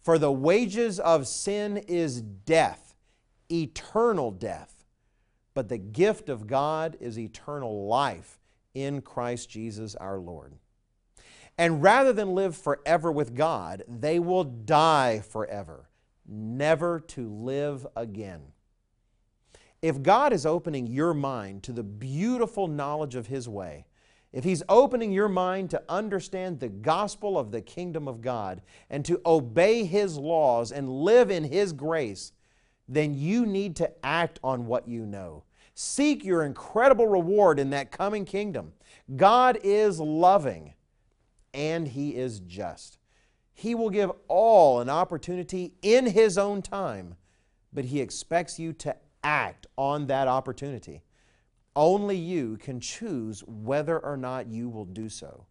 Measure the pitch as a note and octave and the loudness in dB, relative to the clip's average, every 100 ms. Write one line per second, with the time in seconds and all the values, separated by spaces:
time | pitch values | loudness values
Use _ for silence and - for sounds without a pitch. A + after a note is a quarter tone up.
0 | - E3 D3 C3+ C#3+ G3 A#3+ G3+ A#3 F#3+ | 4 4 4 2 4 4 2 -2 -2 0
1 | E3+ E3 C3 - - G#3 G#3 G3+ - F3 | 2 2 0 -6 -6 -4 -4 -6 -4 -2
2 | D#3+ A#2+ G#2+ G2 - D#3+ C3+ - - _ | -2 -4 -10 -14 2 4 4 0 -20 _
3 | _ _ _ _ _ E3+ D#3+ - - G#3+ | _ _ _ _ _ -4 -4 -8 -4 2
4 | A#3+ G3 B2 F#2 A2+ D#2+ C#2+ - _ _ | 2 2 -2 -6 -8 -10 -14 -20 _ _
5 | _ _ _ _ _ - A2 A#2+ F#2+ A2 | _ _ _ _ _ -8 -6 -6 -8 0
6 | G3 G#3 - B2 G#2+ C3+ C#3+ D#3 D#3+ - | 2 2 -6 -10 -4 -2 0 -2 -6 -8
7 | A#2+ A2 A2 - - D3 B2 G#2+ G2 A#2+ | -12 -10 -12 -14 -12 -10 -8 -8 -2 0
8 | C#3 F2+ - _ _ _ _ C3 C#3 C#3+ | 0 -4 -16 _ _ _ _ -8 -6 -6
9 | B2+ - A#2+ A#2+ - G#2+ A2+ G#2 A2 F#2+ | -8 -8 -6 -6 -10 -12 -10 -10 -12 -12
10 | F#2+ G2 F2 E2 C2 C#2+ _ _ _ _ | -10 -10 -10 -14 -18 -20 _ _ _ _
11 | _ _ - - - - E3+ D#3+ E3 A#3 | _ _ -20 -20 -20 0 2 6 6 8
12 | C4+ G#3 G3+ F#3 G3 D#3+ - C#3 C#3+ E3+ | 6 4 0 0 -2 -4 -4 -4 0 0
13 | E3 D3 C#3 A#2+ D#3 C#3 E2+ F#2+ F#2+ A#2+ | 2 -2 -2 0 0 0 -6 -10 -12 -6
14 | C#3+ E3+ E3+ F#3 D#3 A#2+ G#2+ D3+ D#3+ D3+ | -2 0 2 0 0 -6 2 6 6 6
15 | C3 A2 G#2 A2 G#2+ G2+ E2+ C#2+ - _ | 4 0 -4 -8 -8 -8 -12 -16 -20 _
16 | _ _ - G#2+ A2 B2 D3 D#3+ F3 E3+ | _ _ -18 -12 -10 -2 2 2 0 -4
17 | - - A#2 G#2 A#2 C#3 D3 C#3 A#2+ - | -8 -12 -12 -10 -6 -4 -4 -6 -10 -10
18 | A#2 G2+ G#2 E2+ C#2 _ _ _ _ _ | -10 -10 -12 -14 -20 _ _ _ _ _
19 | _ _ _ _ _ - _ _ E3 C#3 | _ _ _ _ _ -20 _ _ -4 -2
20 | C#3 G#3+ D4 G#3 D3+ E3+ E3+ C#3+ A#2+ B2+ | 4 6 6 2 0 -2 -2 -6 -4 0
21 | E3 D#3 C#3 B2+ G2 G2 F#2+ A#2 G2+ G#2 | 0 0 -2 -4 -8 -12 -12 -10 -10 -10
22 | C3 C#3+ G#3+ B3 A#3 A#3 F#3 D3 C#3+ D3+ | -8 -4 -2 0 -2 -2 -6 -4 -6 -4
23 | D3+ B2 A2 C3+ A#2+ G2+ F2+ D2 - _ | -6 -8 -8 -8 -8 -10 -10 -14 -20 _
24 | _ _ _ C3 D3 F#3 - G3+ C#4 B3 | _ _ _ -6 -2 -2 4 6 6 2
25 | A3 F#3+ G#3 F#3 F#3 F#3+ F#3 E3 - F3+ | -2 0 0 0 -2 -2 -4 -6 -4 -6
26 | G#3+ G3 D3+ F#3 F#3 D#3+ A#2+ G2 A2+ E3 | -4 -6 -6 -8 -8 -8 -8 -6 0 0
27 | G#3 - G#3 F#3 A2+ A2+ G2+ - F3+ D#3+ | 0 -6 -4 -4 -4 -8 -10 -12 -8 -8
28 | C#3+ A#2 A#2 B2 G2 F2+ - - _ - | -8 -8 -6 -6 -6 -10 -16 -20 _ -8
29 | D3 F3 E3 E3 B2 A2+ F#3 A#3 G3 F#3+ | -2 -2 4 4 4 4 6 4 2 0
30 | G3+ D3+ C#3+ E3 D3 A#2+ A#2 C3 C3+ C3 | 0 -2 -2 2 4 2 0 -4 -6 -2
31 | E3+ A#3 G#3+ F#3 D3+ D#3+ G3+ D3 D3 D#3+ | 6 6 6 2 0 0 0 -2 -2 -2
32 | B2 G2 - _ _ _ _ _ - C3 | -2 -6 -14 _ _ _ _ _ -4 0
33 | D3+ C#3 D3+ A3+ A#3+ G3 G3+ D#3 E3 - | 0 -2 0 0 2 0 -4 -2 -4 -4
34 | C3 D#3+ E3+ - B2+ B2+ A#2+ A#2+ A#2 A#2 | -2 0 0 -4 -4 -4 -2 -4 -4 -10
35 | A2 G2+ F2+ D2+ - _ _ - - - | -8 -10 -12 -14 -20 _ _ -14 -10 0
36 | D4 C#4 F#3+ F3 D3+ C3 - G#3+ C4 B3 | 2 2 0 0 0 -4 -4 4 6 6
37 | A3+ G3 E3+ G#3 G3 D3 C#3 C#3 C3 - | 6 4 4 6 6 6 2 -2 -4 -4
38 | G3 G#3 G3 G3 G#3 C#3+ D#2 - _ _ | -4 -2 -4 -6 -4 -6 -10 -18 _ _
39 | - C3+ F#3+ A#3+ B3+ A3+ G3 G3+ G#3+ E3+ | -12 6 6 8 6 4 2 4 4 2
40 | D3+ D#3 F3 G3 C#3 F2 D2+ - _ _ | -2 4 6 6 2 -6 -12 -20 _ _
41 | _ _ _ _ _ C3+ D3+ E3 D#3 A#2+ | _ _ _ _ _ -6 -4 -4 -4 -6
42 | C#3+ A#2+ B2+ G#2+ F2+ F2+ F#2+ - - _ | -6 -4 -6 -8 -14 -10 -10 -10 -20 _
43 | _ _ _ _ _ _ G#3+ A#3 A3+ G3 | _ _ _ _ _ _ -6 -2 -2 0
44 | G3 - _ E3+ A3+ G#3+ D#3 B2 A#2+ D3+ | 0 -2 _ 4 8 10 10 6 2 0
45 | F#3 D#3 - F3+ E3+ F#3 F3+ _ G3 A#3+ | 0 -4 -6 -8 -6 -6 -8 _ 4 4
46 | B3+ F#3+ A3 F3+ G3+ G3+ - G3 F3+ G#2 | 6 4 4 4 0 -2 -6 -6 -6 -6
47 | F2+ F2 _ _ _ _ _ C#3+ B2+ C#3+ | -12 -18 _ _ _ _ _ -8 -4 -4
48 | B2 - - E3 F3 - E3 D#3 D3+ - | -4 -8 -2 -2 -2 -8 -10 -8 -8 -8
49 | _ _ D3 D3 G#2+ D#2+ - - C#3 D3 | _ _ 0 0 0 -8 -16 -4 -2 -2
50 | C#3 C3+ C3 C3 C3+ B2 C#3 B2+ - C#2+ | -2 0 2 0 -2 -10 -10 -12 -14 -20
51 | _ _ _ _ _ _ _ - D#3 G3 | _ _ _ _ _ _ _ 2 4 4
52 | G3+ F#3+ E3 F3+ B2 A2 - B2+ - - | 0 -4 -4 -4 -4 -8 -10 -10 -10 -10
53 | A#3 C3 A2 G#2 - A2 G#2+ C#3+ D3+ D#3+ | -8 -6 -6 -10 -14 -12 -4 -2 0 -4
54 | C#3 C#3+ B2+ C3 A#2 A2+ A#2+ A2+ G2 F#2 | -4 -8 -6 -8 -8 -8 -8 -8 -12 -10
55 | A2 - C#2+ B1+ - | -10 -12 -18 -20 -20